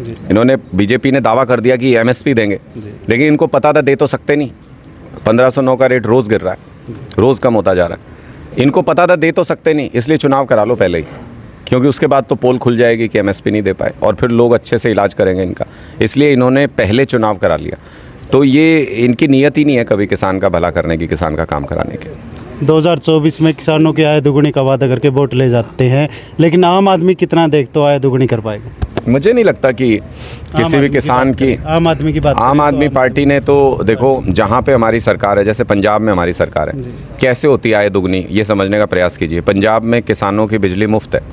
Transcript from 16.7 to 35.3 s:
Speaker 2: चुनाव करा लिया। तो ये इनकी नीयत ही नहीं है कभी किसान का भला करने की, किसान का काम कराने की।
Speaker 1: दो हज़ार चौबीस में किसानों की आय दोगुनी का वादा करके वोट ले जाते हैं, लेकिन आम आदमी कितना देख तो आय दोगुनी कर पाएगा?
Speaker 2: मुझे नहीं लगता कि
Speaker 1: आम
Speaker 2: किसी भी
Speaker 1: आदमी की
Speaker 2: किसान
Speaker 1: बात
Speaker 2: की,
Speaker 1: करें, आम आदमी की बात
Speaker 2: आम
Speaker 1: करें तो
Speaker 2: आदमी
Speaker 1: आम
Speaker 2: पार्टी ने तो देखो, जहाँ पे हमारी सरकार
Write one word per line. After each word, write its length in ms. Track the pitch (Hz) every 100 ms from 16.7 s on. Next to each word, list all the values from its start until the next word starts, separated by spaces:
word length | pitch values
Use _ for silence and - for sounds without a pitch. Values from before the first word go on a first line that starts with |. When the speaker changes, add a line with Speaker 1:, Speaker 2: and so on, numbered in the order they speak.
| - 98 117 135
Speaker 2:
चुनाव 300 | 123 110 95
करा 200 | 98 78
लिया। 220 | 78 - - - - - -
तो 120 | 131
ये 380 | 139 139 160 160
इनकी 460 | 135 107 123 117 151
नीयत 300 | 135 143 147
ही 80 | 147
नहीं 100 | 127
है 80 |
कभी 240 | 117 101 101
किसान 320 | 98 98 95
का 100 | 95
भला 200 | 85 87
करने 280 | 85 82 80
की, 100 | 82
किसान 280 | 80 80 76
का 100 | 80
काम 180 | 76
कराने 320 | 71 80 - -
की। 120 | - - - - - - 143
Speaker 1:
दो 120 | 160
हज़ार 200 | 160 165
चौबीस 440 | - 160 156 -
में 120 | 160
किसानों 400 | 147 - 156 160
की 100 | 151
आय 180 | 151 151
दोगुनी 300 | 143 139 147
का 100 | 139
वादा 260 | 135 135 131
करके 220 | 123 143
वोट 240 | 131 139
ले 160 | 131 131
जाते 360 | 120 113 - 127
हैं, 240 | 131 147 - - -
लेकिन 240 | 165 175
आम 260 | 175 185 196
आदमी 260 | 185 180 180
कितना 320 | 175 165 160
देख 200 | 147 123
तो 100 | 156
आय 160 | 147 143
दोगुनी 280 | 135 127 127
कर 120 | 113
पाएगा? 460 | 110 107 117 - - - -
Speaker 2:
मुझे 260 | 131 202
नहीं 120 | 240 202
लगता 260 | 117 135
कि 260 | 123 127 110
Speaker 1:
आम 80 | - - - - - 156
Speaker 2:
किसी 120 | 165
भी 80 | 143
Speaker 1:
आदमी 120 | 143
की 60 | 147
Speaker 2:
किसान 320 | 143 127 131
Speaker 1:
बात 120 | 127
Speaker 2:
की, 60 | 135
Speaker 1:
करें, 180 | 127
आम 240 | 151 165 170
आदमी 260 | 151 156
की 60 | 156
बात 160 | 147 135
Speaker 2:
आम 120 | 123
Speaker 1:
करें 100 | 147
तो 60 |
Speaker 2:
आदमी 220 | 147 135 147
Speaker 1:
आम 80 |
Speaker 2:
पार्टी 320 | 135 127 143 139
ने 140 | 139
तो 400 | 143 143 139 123
देखो, 400 | 98 107 131 131 101
जहाँ 340 | 92 101 120
पे 120 | 131
हमारी 260 | 131 113 113
सरकार 400 | 107 95 101